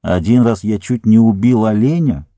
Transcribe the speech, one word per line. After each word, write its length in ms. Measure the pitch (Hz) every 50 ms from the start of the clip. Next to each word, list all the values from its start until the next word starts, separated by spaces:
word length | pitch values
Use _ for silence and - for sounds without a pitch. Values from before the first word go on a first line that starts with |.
Один 400 | _ 87 90 90 80 92 117 127
раз 240 | 120 117 113 101 -
я 140 | 107 107 101
чуть 260 | - - 123 117 -
не 140 | 113 110 113
убил 480 | 113 113 107 95 101 123 127 113 110
оленя 600 | 110 107 104 110 131 160 170 165 143 92 71 73 _ _